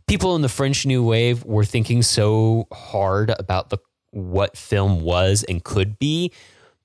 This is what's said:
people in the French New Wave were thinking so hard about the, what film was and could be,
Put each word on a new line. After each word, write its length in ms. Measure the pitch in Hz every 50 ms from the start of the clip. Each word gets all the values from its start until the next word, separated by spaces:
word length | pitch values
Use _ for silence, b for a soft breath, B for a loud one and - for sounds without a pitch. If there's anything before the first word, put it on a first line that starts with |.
| _ -
people 240 | 208 180 185 185 180
in 60 | 160
the 80 | 147 127
French 360 | - - 139 135 139 - -
New 160 | 139 131 127
Wave 440 | 120 113 110 113 120 120 120 120 120
were 180 | - 107 107 104
thinking 380 | 101 - 120 113 - 120 120
so 680 | 117 - - - 104 107 107 110 110 113 113 113 107 - -
hard 560 | - - - - 101 98 95 95 101 107 110 113 -
about 300 | 98 - 92 92 - -
the, 80 | - 98 - _ _ _ _ _
what 480 | - 104 95 90 90 95 101 95 -
film 460 | - - - - 101 98 98 95 85 78
was 420 | 82 87 90 92 95 98 107 -
and 160 | - 92 87 -
could 340 | - - 104 95 104 104 -
be, 340 | 139 147 156 165 180 175 B B B B B B B B B B